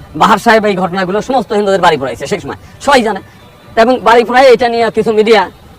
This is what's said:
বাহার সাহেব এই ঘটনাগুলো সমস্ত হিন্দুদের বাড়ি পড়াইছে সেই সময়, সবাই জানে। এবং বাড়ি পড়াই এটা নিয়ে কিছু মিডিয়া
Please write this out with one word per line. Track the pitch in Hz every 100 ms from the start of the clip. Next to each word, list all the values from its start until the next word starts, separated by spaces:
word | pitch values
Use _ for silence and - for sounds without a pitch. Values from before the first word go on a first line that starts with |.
| - 151
বাহার | - 214
সাহেব | 233 220 208
এই | 185
ঘটনাগুলো | 180 190 180 208
সমস্ত | 202 262 -
হিন্দুদের | 208 208 190
বাড়ি | 170 151
পড়াইছে | 131 120 139
সেই | -
সময়, | 135 95 - -
সবাই | - 269
জানে। | 220 190 - - - - - -
এবং | 226 254
বাড়ি | 190 240
পড়াই | 233 247 269
এটা | 233 240
নিয়ে | 233 220
কিছু | 220 214
মিডিয়া | 214 214 214 180 - -